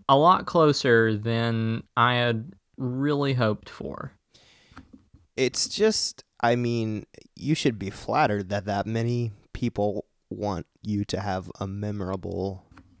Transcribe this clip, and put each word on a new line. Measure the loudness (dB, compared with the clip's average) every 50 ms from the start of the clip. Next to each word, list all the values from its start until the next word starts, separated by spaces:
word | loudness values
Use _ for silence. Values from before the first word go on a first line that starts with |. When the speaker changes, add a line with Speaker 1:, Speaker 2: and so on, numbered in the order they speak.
| 2 4
Speaker 1:
a | 4
lot | 6 8 6 6 4 2
closer | 0 2 4 4 4 4 2 4 4 6 6 6 4 2
than | 0 -2 -2 -2 0 0 0 0 0 0 -2 -2 -4 -8 _ _
I | 2 4 4 4
had | 2 2 0 0 -2 -4 -10 -16 _ _ _ _ -6
really | -4 -4 -2 -2 0 0 0 0 0 0 2
hoped | 2 2 2 2 -2 -6 -16
for. | -14 -12 -10 -10 -8 -10 -12 -14 -14 _ _ _ _ _ _ _ _ _ _ _ _ -20 -20 _ -20 -20 _ _ -20 -20 _ _ _
Speaker 2:
It's | 0 0 0 0 -2 -4 -4
just, | 0 2 2 2 2 2 -2 -4 -6 -12 -20 _ _ 0
I | 2 2 2
mean, | 2 2 0 0 0 -2 -2 -4 -6 -8 -12 -20 -20 -20 _ _
you | -8 -2 0 0
should | 2 2 0 0 0
be | -6 -8
flattered | -8 -8 -6 -2 2 2 2 2 2 -2 -2 -4
that | -4 -4 -2
that | -2 -2 -2 -2
many | -2 -2 -2 -2 -2 -2 -2 -2 -4 -6 -12 _ _
people | -8 -4 -4 -4 -2 -2 -2 -2 -2 -4 -10 _ _ _ _ _
want | -8 -4 -4 -4 -4 -4 -8 -12 _ _
you | -6 -4 -2 -2 -2
to | -2 -4 -4
have | -4 -4 -4 -6 -6 -10 -10 -10
a | -8
memorable, | -8 -6 -6 -6 -6 -6 -6 -6 -6 -6 -6 -6 -8 -6 -4 -4 -4 -6 -10 -16 _ -20 -20 -20 _ _ _